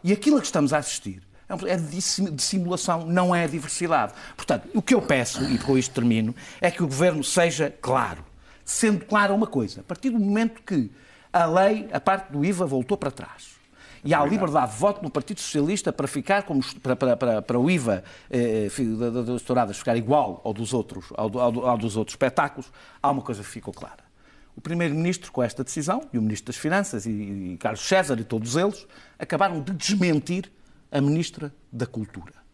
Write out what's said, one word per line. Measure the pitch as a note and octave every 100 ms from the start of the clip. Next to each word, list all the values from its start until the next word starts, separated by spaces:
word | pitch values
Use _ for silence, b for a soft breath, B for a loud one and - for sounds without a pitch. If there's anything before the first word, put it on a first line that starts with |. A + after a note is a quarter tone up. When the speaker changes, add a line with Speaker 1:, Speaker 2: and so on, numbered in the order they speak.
Speaker 1:
E | F3
aquilo | G3+ C#4+ C#4+
a |
que | -
estamos | E3 C#3+
a | D3+
assistir | C3+ - G2+ F#2 - b b
é |
um, | F#3+ F#3
é | F3+
de | D#3
dissim-, | E3 - - F#3+
dissimulação, | C#3+ - F#3+ F3 F3+ - E3+
não | E3 F3+ F3+
é | F3 E3
diversidade. | D#3 C#3 - F3 D3+ G#2 B B
Portanto, | B - A#2+ -
o | A3+
que | -
eu | A#3+
peço, | - C#3 A#2+ -
e | C3+ B2+
com | - C3
isto | B2
termino, | - A#2 A2 A2 - B B
é | F3
que | -
o | D#3+
governo | C3+ F3+ D#3
seja | C3+ F#3 E3+ C#3 C#3+ -
claro. | - C3 G#2+ D#2+ - - b b
Sendo | - - A3 G3
claro | - G#3 G3+
uma | G3+ A3
coisa: | C3+ G#2 -
a |
partir | - F3 C4+
do | A3+
momento | G3+ G#3 A3+ A3+
que | - E3 A2+ B B B B
a | F3+
lei, | E3 F3 G3 G#3+ G3+
a | -
parte | - F#3+ -
do | C#3+
iva | E3 F3+
voltou | E3+ C3+ B2 G3+
para | C#3
trás, | - - - - - _ B B B
e | C#3+
há | D#3+
Speaker 2:
Obrigado. | C#3+ G3+
Speaker 1:
liberdade | F3 D3 B2
de | G#2+
voto | G3 G3+
no | D3+
Partido | D3 - G3
Socialista | - D3 D3 G3 -
para | - C#3
ficar | D3 B2+ G3+
como | - C#3+
est-, | B2+ -
para, | C3
para, | B2 C3 A#2
para, | B2 A2
para | G2+ B2
o | C#3+
iva, | F3+ A#2+ F#2 B B B
eh, | B2+ A#2+ A2 G#2
fi-, | -
da, | A#2 A2 A#2+
da, | A#2+
das | A#2 B2
touradas | - B2 A2 G2
ficar | - A#2
igual | A2+ D3 G#2+ E2+
ao | A2+
dos | G#2 A2+
outros, | B2 - F#2+ - -
ao | G#2+
do, | A#2+
ao | B2
do, | A#2 B2+
ao | A#2+
dos | A2+ G#2+
outros | G#2+
espetáculos, | - C3 - C#3+ - - B B B
há | C#3+
uma | C#3
coisa | B2+ G#2
que | G2+
ficou | A2+ G#2
clara. | - - - _ b b b b
O | -
Primeiro-Ministro, | - E3+ E3+ D3+ E3+ F3 -
com | -
esta | A#2+ -
decisão, | B2+ D#3+ D3 A3+ -
e | B2
o |
Ministro | G#2+ G#2 -
das | -
Finanças, | D3+ F#3 G3 A2+
e, | A2
e | G#2 G2+ G2+ F2+ F2+
Carlos | G#2+ G#2+
César, | - F#3+ D3+ A#2
e |
todos | A2 A2+ A2+
eles, | C#3+ G3 G3+ - B B B
acabaram | - F3+ F#3+ E3
de | C#3+
desmentir | F3 - G3+ F3+ D3+ - F3+ - b b b b
a | C#3+
Ministra | C#3+ D#3 E3 - D3 - _
da | A#2 A#2
Cultura. | A2+ G#2 F#2+ E2 - _